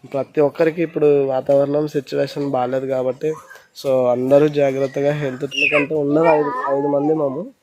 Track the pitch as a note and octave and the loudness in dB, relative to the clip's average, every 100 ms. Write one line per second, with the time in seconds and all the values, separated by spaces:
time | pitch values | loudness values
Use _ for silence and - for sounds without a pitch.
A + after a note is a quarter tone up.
0 | C3+ C#3 C3 - C#3+ - E3 E3 D#3+ E3 | -8 -6 -4 0 0 2 -2 0 -4 0
1 | D3 C#3+ C3+ C3 C3+ C#3 C#3 D3 D3+ D3 | 2 2 2 -2 2 2 2 0 -2 -4
2 | C3 C#3+ C#3 - C#3+ C3 B2 C3 C3 C3 | -4 -4 -4 -4 -4 -2 -2 -4 -4 -2
3 | B2+ B2+ D3+ D#3 - - _ - C#3 C3 | -2 -4 -6 -8 -14 -20 _ -8 -2 2
4 | B2 B2 B2+ C#3+ D3+ C#3+ C#3 C3+ C#3 C#3+ | 2 0 4 4 4 2 0 0 -4 -2
5 | C#3+ D3 C#3+ B2+ C3+ D3 D3 D3 C#3 D#3 | -2 -2 -4 -6 -8 -2 0 0 0 -2
6 | C#3+ D3 E3 D3+ D3 C#3 C3 C#3 C#3+ C#3+ | 0 2 4 4 0 -4 -2 -2 0 0
7 | D3 D#3+ C#3+ C3 A#3 _ | 0 0 -2 -4 -10 _